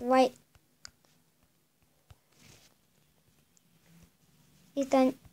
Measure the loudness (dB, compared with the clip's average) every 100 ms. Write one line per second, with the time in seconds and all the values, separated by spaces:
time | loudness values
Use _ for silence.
0 | -2 0 0 -4 _ _ _ _ -20 _
1 | _ _ _ _ _ _ _ _ _ _
2 | _ _ _ _ -20 -20 _ _ _ _
3 | _ _ _ _ _ _ _ _ _ -20
4 | -20 _ _ _ _ _ -14 -8 -2 2
5 | 2 -2 -16